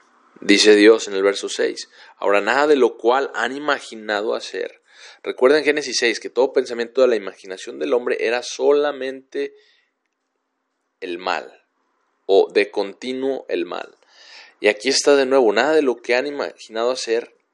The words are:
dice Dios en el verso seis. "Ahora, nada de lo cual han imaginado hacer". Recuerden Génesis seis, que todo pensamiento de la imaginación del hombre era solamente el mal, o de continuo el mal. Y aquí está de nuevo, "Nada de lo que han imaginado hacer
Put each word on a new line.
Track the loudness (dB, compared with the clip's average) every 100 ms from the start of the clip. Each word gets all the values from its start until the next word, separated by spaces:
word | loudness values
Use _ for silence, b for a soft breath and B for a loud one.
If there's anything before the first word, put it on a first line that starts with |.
| b _ _ _
dice | 2 4 8
Dios | 8 8 6 2
en |
el | 0
verso | 0 -2 -6
seis. | -4 -4 -4 -14 b b b
"Ahora, | 0 0
nada | 2 2 4
de | 4
lo | 4 2
cual | 0 0 0
han | -4 -6
imaginado | -4 -4 -4 -6 -14 -6 -4 -4
hacer". | -6 -8 -8 -10 -12 B B B B
Recuerden | -12 0 2 2
Génesis | 0 -2 -4 -2
seis, | -2 -2
que | -6
todo | -2 0
pensamiento | 0 -4 -6 -6 0
de | 2
la | 2
imaginación | -4 -14 -16 -14 -14 -8
del | -2
hombre | -2 -2 -4
era | -2 -4
solamente | -6 -4 0 2 0 -4 -10 -12 -12 -10 -10 b b b b b _ _ _ _ _ _ _ _ _ _
el | -10 -8
mal, | -4 -4 -6 -18 _ _ _ _ _ _
o | 2 4 4
de | 2 0
continuo | -2 -6 -8 -8 -6 -4 -6 -6
el | -6 -6
mal. | -8 -12 _ B B B B B B
Y | 0
aquí | 0 -2
está | 0 4 4
de | 4
nuevo, | 4 4
"Nada | 2 2
de | 2
lo | 0 -2
que | -2
han | -2 -2
imaginado | -6 -8 -10 -12 -4 -2
hacer | -4 -2 -4 -4 _ _